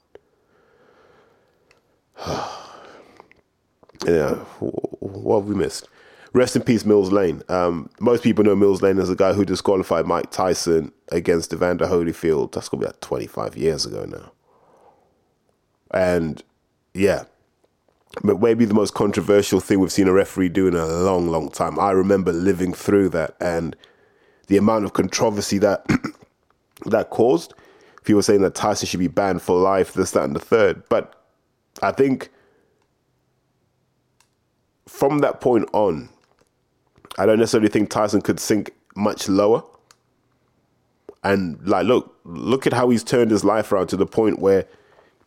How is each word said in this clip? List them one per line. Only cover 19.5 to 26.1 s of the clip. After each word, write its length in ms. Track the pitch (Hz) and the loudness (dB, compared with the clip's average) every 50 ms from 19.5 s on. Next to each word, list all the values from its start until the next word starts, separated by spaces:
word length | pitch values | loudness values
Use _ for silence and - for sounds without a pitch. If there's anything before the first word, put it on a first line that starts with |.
| 104 92 | 0 0
thing 200 | - - 107 98 | 0 2 2 2
we've 120 | 95 82 - | 2 2 2
seen 160 | - 98 95 | 2 2 4
a 40 | 92 | 4
referee 380 | 98 95 - - 98 92 90 | 4 2 0 -2 -2 -2 0
do 160 | 80 95 95 92 | 0 2 2 2
in 60 | 85 | 2
a 120 | 85 80 | 0 -2
long, 420 | 80 82 85 92 95 95 90 87 85 | -2 -2 0 0 2 2 0 0 0
long 220 | 82 80 76 - | -2 -4 -4 -6
time. 280 | - - - - 78 73 | -6 -4 -4 -4 -2 0
I 120 | 92 101 95 | 0 2 2
remember 400 | 95 92 - 101 - 90 - 82 | 2 4 4 2 2 2 0 -2
living 420 | 85 90 98 92 87 92 90 - | 0 0 0 0 0 -2 -4 -4
through 340 | - - - 101 101 98 90 | -4 -2 2 2 2 2 2
that 260 | 82 85 78 - - _ | 0 -2 -4 -4 -6 _
and 340 | 87 87 85 85 85 78 - - - _ _ _ _ _ _ _ _ _ _ _ _ - | -6 -4 -4 -4 -4 -6 -8 -12 -20 _ _ _ _ _ _ _ _ _ _ _ _ 0
the 80 | 98 | 2
amount 280 | 101 101 110 113 110 101 | 4 4 4 2 2 0
of 80 | 92 - | -2 -2
controversy 640 | - 92 92 - - 127 113 104 104 101 - - 98 | -2 -2 -2 -2 0 0 0 0 -2 -4 -2 0 2
that, 280 | 101 101 95 - - - - - - - | 2 2 2 0 -2 -4 -4 -4 -4 -8